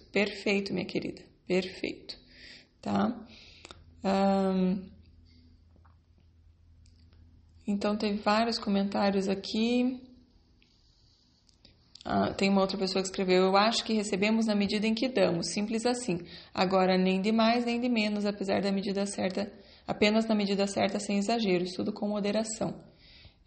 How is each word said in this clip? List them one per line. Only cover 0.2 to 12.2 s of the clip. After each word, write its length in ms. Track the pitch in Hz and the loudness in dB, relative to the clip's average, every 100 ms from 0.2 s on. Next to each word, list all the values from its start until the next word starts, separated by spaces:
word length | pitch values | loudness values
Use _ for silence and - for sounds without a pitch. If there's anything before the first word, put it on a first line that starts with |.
| 202 - 220 202 196 | -2 -2 0 0 0
minha 140 | 185 - | -4 -4
querida, 360 | - - - - _ - | -4 -6 -10 -16 _ -2
perfeito, 680 | 185 185 - - - - - - - - - - _ | -2 -2 -6 -8 -8 -14 -20 -20 -20 -20 -20 -20 _
tá? 380 | 208 202 214 247 - - - - - - - - 190 | -4 0 0 -2 -12 -20 -20 -20 -20 -20 -20 -6 -2
Ahn, 760 | 196 196 196 190 190 185 185 - - - - - - - - _ - - - _ _ _ _ - _ - - - - - - - - - - - | 2 4 4 2 2 2 0 -4 -18 -20 -20 -20 -20 -20 -20 _ -20 -20 -20 _ _ _ _ -20 _ -20 -20 -20 -20 -20 -20 -20 -20 -20 -12 -4
então, 300 | 202 208 214 | -2 0 0
teve 220 | 214 208 | -2 0
vários 420 | 214 214 233 220 | 2 2 2 -2
comentários 680 | - 196 196 214 202 196 190 | -2 0 0 0 2 2 0
aqui. 720 | 196 - 214 226 247 247 254 - - - _ _ _ _ _ _ _ _ _ _ _ _ _ - _ _ - | -2 -4 -2 2 2 0 -2 -10 -20 -20 _ _ _ _ _ _ _ _ _ _ _ _ _ -20 _ _ -14
Ah, 300 | - 196 | -4 0